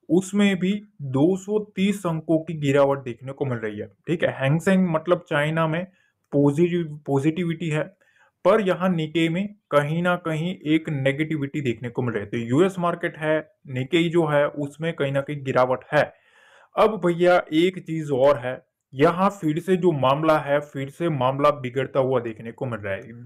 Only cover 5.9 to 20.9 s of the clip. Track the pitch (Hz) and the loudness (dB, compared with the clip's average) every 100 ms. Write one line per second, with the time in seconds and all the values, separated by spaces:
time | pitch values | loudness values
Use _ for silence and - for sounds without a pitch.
5.9 | _ _ _ _ 143 143 143 175 175 156 | _ _ _ _ 2 2 4 2 0 -4
6.9 | 151 - 139 151 160 170 160 170 156 - | -8 -2 0 0 0 -2 -4 -4 -4 -6
7.9 | _ _ _ _ _ 180 220 185 165 185 | _ _ _ _ _ 2 2 2 0 0
8.9 | 170 151 165 165 170 208 - - 147 147 | 0 -2 0 0 0 -6 -10 -2 0 2
9.9 | 170 180 175 165 156 175 185 147 156 160 | 0 0 -2 -2 -4 -4 -4 0 0 0
10.9 | 143 135 139 156 156 135 151 131 113 120 | -2 -2 -2 -4 -4 -6 -4 -4 -4 -6
11.9 | - 120 110 101 120 117 135 190 185 170 | -4 -4 -4 -4 -6 0 2 2 0 -4
12.9 | 170 170 160 156 156 156 _ - 127 131 | -2 -6 -4 -2 -2 -4 _ -10 -8 0
13.9 | 165 170 170 156 147 147 147 143 - 165 | 2 2 2 2 2 2 -2 -8 -6 -6
14.9 | 165 139 139 139 147 131 127 127 127 - | -4 -2 -2 -4 -6 0 2 2 0 0
15.9 | 151 123 - _ _ _ _ _ - 214 | 0 0 -4 _ _ _ _ _ 2 2
16.9 | 214 175 170 175 180 - 156 180 180 - | 2 -2 2 4 4 2 2 2 0 -8
17.9 | 160 147 127 139 135 127 131 - _ _ | -6 -2 2 4 2 -2 -10 -14 _ _
18.9 | 131 165 170 190 202 156 151 - 185 180 | 2 2 4 0 0 -2 -2 0 2 2
19.9 | 147 127 143 160 156 139 143 143 139 139 | 2 2 2 2 2 2 0 -2 -8 -8